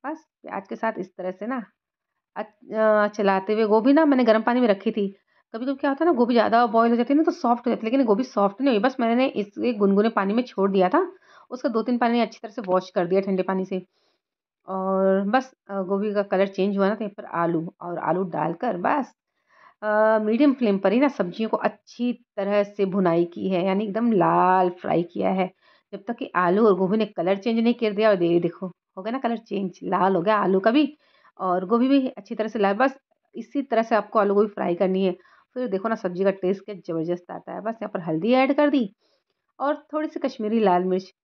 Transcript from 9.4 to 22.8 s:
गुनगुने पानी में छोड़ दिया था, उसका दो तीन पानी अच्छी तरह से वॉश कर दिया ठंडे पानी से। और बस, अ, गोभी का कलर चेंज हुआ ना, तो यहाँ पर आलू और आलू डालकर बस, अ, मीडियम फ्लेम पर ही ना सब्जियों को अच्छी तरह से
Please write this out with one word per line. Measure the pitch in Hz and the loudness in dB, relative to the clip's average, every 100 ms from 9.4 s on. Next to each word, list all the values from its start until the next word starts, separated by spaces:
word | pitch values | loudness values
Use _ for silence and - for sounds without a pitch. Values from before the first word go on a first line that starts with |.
| 202 - 226 | -8 -4 -4
गुनगुने | 214 202 196 220 | 0 2 2 2
पानी | 220 196 | 0 0
में | 220 | -2
छोड़ | 247 - 196 | -4 -2 0
दिया | 196 180 | 2 2
था, | 294 359 - _ - _ | 2 -2 -8 _ -20 _
उसका | 247 285 | -6 -4
दो | 226 | -2
तीन | 226 240 | -2 0
पानी | 240 240 | 0 0
अच्छी | 220 - | -2 -6
तरह | 220 | -14
से | 233 | -12
वॉश | 190 185 185 | -2 -2 0
कर | 202 170 | -4 0
दिया | 190 | 0
ठंडे | 196 190 | 0 -2
पानी | 180 190 185 | -2 -4 -4
से। | 185 185 _ _ _ _ _ _ _ - | -8 -8 _ _ _ _ _ _ _ -10
और | 190 190 190 190 190 | -6 -2 2 2 2
बस, | 196 240 254 _ - | 2 0 -2 _ -12
अ, | 196 | -8
गोभी | 185 196 214 | -4 -2 -2
का | 202 | -4
कलर | 196 190 196 | -2 0 0
चेंज | 196 196 196 | 0 -2 0
हुआ | 196 | 0
ना, | 226 | -2
तो | |
यहाँ | 208 - | -8 -10
पर | - | -8
आलू | 165 170 170 170 _ | -4 -2 -2 -6 _
और | 175 170 | -10 -6
आलू | - 175 | -4 -2
डालकर | 190 165 160 170 247 180 | -2 -4 -4 -4 -6 -4
बस, | - 294 240 _ _ _ _ _ - _ | -2 -2 -4 _ _ _ _ _ -20 _
अ, | 214 214 220 220 | -2 2 2 2
मीडियम | 214 226 294 | 0 2 2
फ्लेम | 262 226 196 | 4 0 2
पर | 196 | 2
ही | 226 | 2
ना | 285 | 0
सब्जियों | - 180 170 220 | 0 -6 -4 -4
को | - | -2
अच्छी | 208 - _ - 240 240 _ - | -2 -4 _ -6 -6 -6 _ -6
तरह | 196 208 | 0 0
से | 202 208 | 0 -2